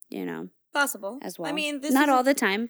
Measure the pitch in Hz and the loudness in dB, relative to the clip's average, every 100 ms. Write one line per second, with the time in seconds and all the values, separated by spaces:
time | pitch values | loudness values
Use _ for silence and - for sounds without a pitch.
0 | - - 175 165 185 _ _ 285 277 202 | -12 -8 -6 -8 -10 _ _ -2 -2 -2
1 | 202 269 190 175 294 302 294 285 294 269 | -10 -8 -10 -8 -6 -4 -4 -4 2 4
2 | 294 254 254 277 208 202 | 6 4 4 2 2 0